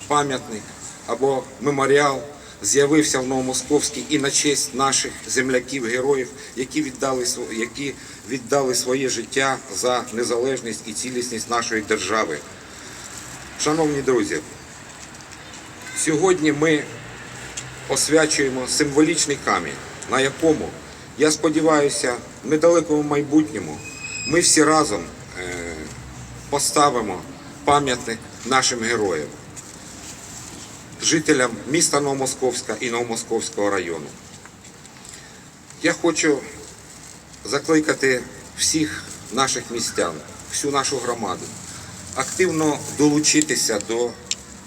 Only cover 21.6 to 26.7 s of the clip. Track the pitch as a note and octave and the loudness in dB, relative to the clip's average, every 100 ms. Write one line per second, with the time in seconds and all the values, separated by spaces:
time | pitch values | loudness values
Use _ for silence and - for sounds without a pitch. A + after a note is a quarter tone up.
21.6 | D#3+ D3+ C#3+ - C3 A#2+ - - A#2+ D#3 | 6 6 4 2 -2 -2 -8 -10 0 6
22.6 | E3+ E3+ D#3 D3+ D3 C#3+ C#3 D#3 D3+ G#2 | 8 6 4 0 2 0 6 4 4 -2
23.6 | E2+ - - - - - - E3 E3 D#3 | -6 -10 -12 -12 -10 -8 0 2 6 6
24.6 | D3+ D#3 C#3+ G2 E2 - - F2+ F2+ F2+ | 8 6 4 0 -6 -12 -14 -10 -8 -6
25.6 | E2+ D#2 D2+ - - - - - - C#3+ | -8 -8 -10 -12 -14 -14 -14 -14 -4 -2
26.6 | - | 2